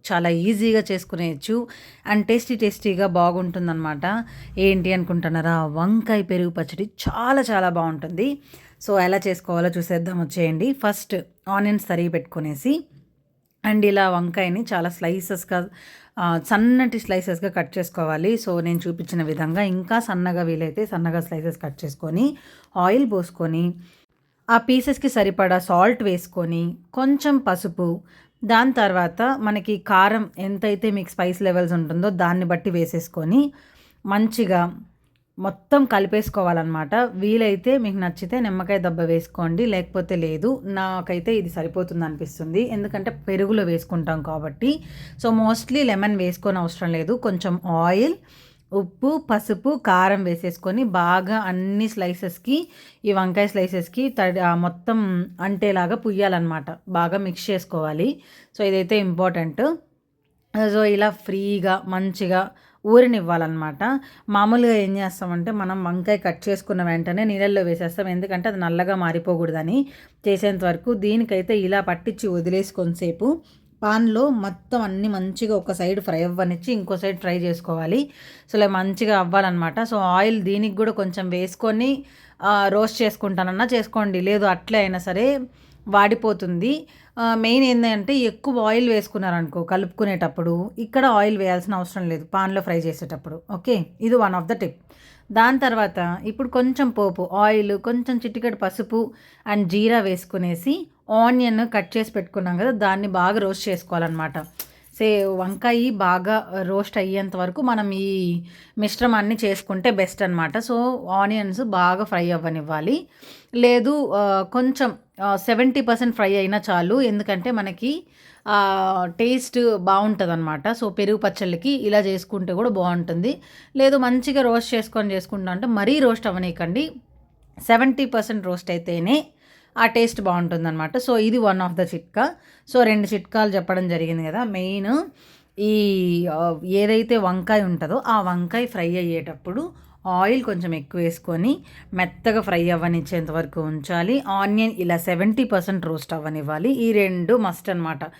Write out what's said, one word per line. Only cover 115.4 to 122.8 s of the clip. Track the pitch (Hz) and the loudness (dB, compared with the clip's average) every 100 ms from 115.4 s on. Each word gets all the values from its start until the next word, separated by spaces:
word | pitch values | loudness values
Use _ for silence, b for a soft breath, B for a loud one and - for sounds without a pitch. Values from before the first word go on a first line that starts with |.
| 196 226 262 262 | 0 2 4 2
పర్సెంట్ | 240 226 247 226 | 0 0 0 0
ఫ్రై | 196 196 | 2 2
అయినా | 190 208 214 | 0 -2 0
చాలు, | 175 175 254 | 0 2 2
ఎందుకంటే | 247 208 214 190 247 | 2 0 -2 -2 -2
మనకి, | 226 196 175 240 320 - b b b 214 | -2 -4 -6 -4 -4 -8 b b b 0
ఆ, | 208 196 190 190 190 180 170 | 2 4 2 0 0 -2 0
టేస్ట్ | 233 254 254 247 240 208 | 2 2 0 2 2 2
బాగుంటుందన్నమాట. | 180 196 214 208 180 165 160 151 208 | 4 4 4 0 0 0 -2 -2 -2
So | 233 214 | -2 -4
పెరుగు | 180 202 214 | -2 0 2
పచ్చళ్ళకి | 208 196 185 170 262 | 0 -2 -4 -2 0
ఇలా | 277 208 208 | 0 2 4
చేసుకుంటే | 196 190 - 202 185 | 2 -2 -6 -6 -4
కూడా | 180 240 | -2 0
బాగుంటుంది. | 196 | 0